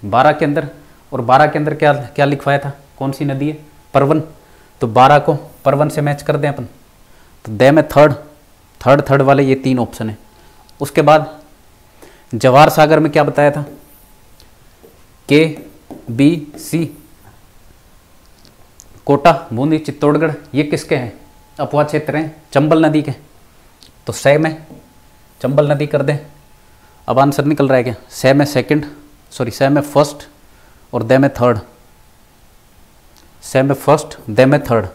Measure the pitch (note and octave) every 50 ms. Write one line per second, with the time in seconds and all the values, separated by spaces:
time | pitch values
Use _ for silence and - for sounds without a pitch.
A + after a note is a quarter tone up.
0 | - G#2 G#2 A#2+ C3+ D3+ D3+ D3+ E3 D3 C#3+ E3 D3 C#3+ - - - - - _
1 | _ _ - C3 A#2+ A2+ B2+ C#3 D3+ D3+ D3 D#3 D3+ D3 D3+ D3 - D3 C#3+ C3+
2 | B2+ A2 - - C#3+ C#3 D3 C#3+ - D3 C#3 C#3 - C#3+ C#3 - - _ _ -
3 | C3+ C3+ C#3 - D3 C#3+ C3+ C3+ C#3+ D3+ D3+ D3 - - - - _ _ _ C#3
4 | C#3 C#3 D3+ D#3 D3+ - - - _ _ - _ _ _ _ _ - A#2 G#2+ B2
5 | C3 C#3 D3 D3 C#3+ - D3 C#3+ - - - - - C#3 C3+ C#3+ D3+ D3 - -
6 | C#3+ D3 C#3+ C#3+ - - D3 D3+ C#3+ D3 C#3 - B2 G#2+ - _ _ _ _ _
7 | _ _ _ _ _ _ _ _ _ - A2 G2+ B2 C3 D3 D#3+ D3+ D3+ - C#3
8 | D3 D3+ C#3+ - - - - _ _ _ _ _ _ _ _ - - B2 C3+ C#3+
9 | C#3 - C3+ C3+ C3+ C3+ C#3 C#3+ C#3+ C3 C3 C3 - C3+ C3 B2 A#2 G#2+ - -
10 | A#2 A2 A2 - - _ _ _ _ - _ _ _ _ - _ C#3+ C#3 - -
11 | D3 D3 D3+ D#3 D3 - - - - _ _ _ _ _ _ _ _ _ _ _
12 | - - - _ _ _ - A2+ - C3 B2 C#3 D3+ D#3+ D3+ - D#3 D3+ D#3 D#3
13 | D#3+ D#3 D3+ D#3 D3 D3 C#3+ - D3 D3 C#3 D3+ C#3+ - - - - _ - _
14 | _ _ - _ _ _ - _ - _ _ _ _ _ _ _ _ - _ _
15 | - _ _ _ _ - C#3+ D3 D#3+ D#3+ D3+ - - - - - _ _ - -
16 | - - A#2 A#2 C#3 D3+ E3+ E3 D3 - - - - - - E3 E3 - - -
17 | - _ - _ _ - _ _ _ _ _ - _ - _ _ _ _ _ _
18 | _ _ _ _ _ _ _ _ _ - _ _ - _ _ _ - - - -
19 | _ - C#3 C#3 - F3 D#3+ C3+ - - A2+ A2+ C3 D3+ D#3 D#3 D#3 - - -
20 | - D3 D3 D3+ D#3+ D#3 D3+ - - - - C3 D3+ D3 - D#3 - - D#3+ C#3
21 | B2 A#2 - - - _ _ _ _ _ _ - C#3+ C3+ - D3 D3 D3 - D3+
22 | - - C3 D3+ D#3+ D#3 - - - _ - C#3 C#3+ D#3 D#3+ D#3+ D#3+ D#3 D3 D3+
23 | C#3+ D3 A#2+ - - - _ - _ _ _ _ _ _ _ _ - - _ _
24 | _ - A#2 - - C#3+ C#3+ D3+ D#3+ D#3+ D#3 - - - - - - _ _ _
25 | _ _ _ _ _ _ _ _ - B2+ C#3 C#3+ D3+ D3 D3 C#3 D3+ D3 - C#3+
26 | C3+ C#3+ D3 C#3+ - - - - _ _ _ _ _ _ - - _ _ _ _
27 | _ - A#2 B2+ C3+ C#3+ C#3+ - C#3 C#3+ D#3 D3 C#3+ C3+ C3+ B2+ A#2+ B2 A#2 -
28 | - - - - - C3 C3+ C#3+ C#3+ C#3+ - B2+ A#2+ - D3+ D3+ D3 - - -
29 | - _ _ _ _ _ - - C3 A#2 A2+ - C#3 C3+ C#3+ D3 C#3+ - - C#3+
30 | D3+ D3 - - - - _ _ _ - _ _ _ - - _ _ _ - B2
31 | A2+ A2 B2 C3+ C#3 C#3 - - A#2+ B2 A#2+ G#2+ - - - _ _ _ _ _
32 | _ _ _ _ _ _ _ _ _ _ _ _ _ _ _ _ - _ _ _
33 | _ - _ - - _ _ - - - - C3 C3 C#3 C#3 C3 - - C#3+ D#3
34 | D3+ - - - - - G#2+ G#2 B2+ C3+ D3 C#3+ - - B2+ A2+ G2+ F#2+ -